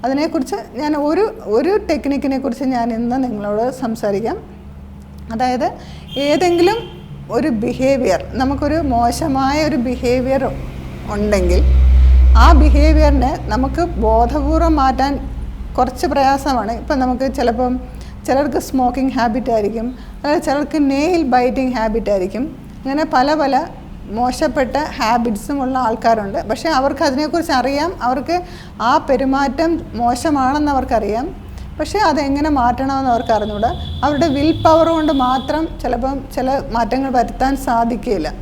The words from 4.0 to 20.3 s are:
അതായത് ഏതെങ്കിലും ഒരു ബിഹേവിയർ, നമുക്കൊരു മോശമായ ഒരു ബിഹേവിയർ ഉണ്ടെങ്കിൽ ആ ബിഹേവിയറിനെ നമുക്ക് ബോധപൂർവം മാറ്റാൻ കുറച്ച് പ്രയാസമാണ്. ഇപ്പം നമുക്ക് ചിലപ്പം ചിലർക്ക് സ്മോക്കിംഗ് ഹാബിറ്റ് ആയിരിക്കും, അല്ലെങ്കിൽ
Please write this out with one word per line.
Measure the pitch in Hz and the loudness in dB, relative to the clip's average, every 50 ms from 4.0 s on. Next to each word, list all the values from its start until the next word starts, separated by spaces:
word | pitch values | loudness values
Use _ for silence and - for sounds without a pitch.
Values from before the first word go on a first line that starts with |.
| - 208 202 196 220 226 330 440 - - - - - - - - - - - - - - - - - - 226 | -2 -2 -2 -2 -2 -4 -6 -6 -8 -14 -18 -18 -18 -18 -16 -16 -16 -16 -16 -18 -18 -18 -16 -16 -12 -10 -4
അതായത് | 226 254 254 254 247 285 359 - - - - - - - - - 254 277 | -2 -2 0 0 0 -2 -4 -4 -6 -16 -16 -16 -16 -16 -10 -6 -2 0
ഏതെങ്കിലും | 285 294 330 370 359 349 339 330 359 440 466 466 - - - - - - - - - 196 | 2 2 2 4 2 4 4 4 4 2 0 -4 -8 -14 -16 -16 -16 -14 -14 -10 -4 -2
ഒരു | 233 240 311 247 214 214 | 0 0 0 0 0 -2
ബിഹേവിയർ, | 240 240 - 262 262 277 262 247 208 180 160 - - - 220 | -2 -2 0 2 2 2 2 2 2 0 0 -2 -6 -4 -2
നമുക്കൊരു | 262 262 277 277 - 294 302 320 330 277 247 | -2 0 0 0 -2 0 0 0 0 0 0
മോശമായ | 233 233 233 240 - 311 320 262 269 269 262 277 302 311 302 | 2 2 0 0 0 -2 -2 0 0 0 0 2 2 0 0
ഒരു | - 302 233 262 | 0 0 -2 -2
ബിഹേവിയർ | 247 240 - 240 240 254 247 254 262 269 269 240 - - - - - - - - - - - - 208 | -4 -2 0 0 0 2 2 0 0 0 0 -2 -4 -6 -8 -10 -10 -10 -12 -12 -12 -10 -10 -8 -4
ഉണ്ടെങ്കിൽ | 202 208 208 202 196 180 175 170 - 196 - - - - - - - - - - - - - - 220 233 | -2 0 2 2 2 2 4 4 4 4 6 6 6 6 8 8 8 8 8 8 8 8 8 8 10 10
ആ | 285 339 - | 10 10 8
ബിഹേവിയറിനെ | 302 - - 285 285 311 311 311 311 285 285 277 240 254 320 370 - - 214 | 8 6 6 6 6 6 6 6 6 6 4 4 2 0 -2 -2 -4 -4 -2
നമുക്ക് | 214 262 269 - - 349 - - 196 226 | -2 -2 -2 0 -2 -2 -2 -2 -2 0
ബോധപൂർവം | 214 220 226 240 240 262 302 277 285 320 320 - 330 320 302 | 2 4 4 2 2 0 -2 0 2 2 2 4 2 2 4
മാറ്റാൻ | 262 269 262 262 262 277 277 254 - - - - - - - - - - - | 2 2 2 2 0 -2 -2 -4 -6 -8 -8 -8 -8 -8 -8 -10 -10 -6 0
കുറച്ച് | - 247 254 254 - - 320 285 | 0 0 0 0 -4 -2 0 2
പ്രയാസമാണ്. | - 262 262 277 277 - 302 269 240 208 208 233 220 | 2 2 4 2 2 0 0 -2 0 -2 -4 -6 -6
ഇപ്പം | - - 311 269 262 | -4 -2 0 0 0
നമുക്ക് | 254 254 247 269 269 - 277 | 0 0 0 -2 -2 -2 0
ചിലപ്പം | 269 240 233 220 254 247 254 254 - - - - - - - - - | 0 0 0 0 0 -2 -2 -4 -6 -10 -12 -14 -14 -14 -14 -12 -4
ചിലർക്ക് | - 254 269 294 294 240 302 - - | 0 0 2 2 0 -2 -4 -6 -2
സ്മോക്കിംഗ് | - 262 254 247 247 269 262 269 220 | -2 0 0 0 0 0 -2 -2 0
ഹാബിറ്റ് | 262 226 240 220 254 233 262 233 | 0 0 0 0 -2 -2 0 0
ആയിരിക്കും, | 220 208 196 214 226 220 247 254 - - - - | 0 0 0 -4 -4 -6 -6 -8 -10 -14 -16 -16
അല്ലെങ്കിൽ | - - 285 | -6 -2 0